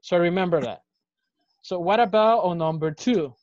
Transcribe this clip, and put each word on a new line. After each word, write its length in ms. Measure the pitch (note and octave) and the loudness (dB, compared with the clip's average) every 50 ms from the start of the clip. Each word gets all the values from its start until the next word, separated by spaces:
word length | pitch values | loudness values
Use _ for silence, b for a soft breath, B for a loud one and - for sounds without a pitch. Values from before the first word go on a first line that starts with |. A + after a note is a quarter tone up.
So 160 | _ - F#3 F3 | _ -2 0 2
remember 420 | F3 F3 F3 F#3+ F#3 F3+ E3+ D#3 | 2 2 0 0 0 0 0 0
that. 200 | C3 A#2 G2 - _ _ _ _ _ _ _ _ _ _ _ _ _ _ _ _ | -2 -4 -8 -12 _ _ _ _ _ _ _ _ _ _ _ _ _ _ _ _
So 180 | _ - F#3+ F3+ | _ -10 -8 -4
what 200 | E3+ F3+ G3+ A3+ | -2 0 2 2
about 420 | A#3+ G#3 F3+ G#3+ G#3+ A3 A3+ A#3 D#3+ | 2 2 2 2 4 4 2 2 0
on 140 | F3+ F3 E3+ | -2 -2 -2
number 340 | E3 D#3+ D#3+ D#3+ D3+ D#3+ D3+ | -2 -2 -2 -2 -4 -4 -6
two? 400 | - - B3 B3 G3+ D#3 C3+ B2 _ | -4 -2 0 0 0 0 -4 -8 _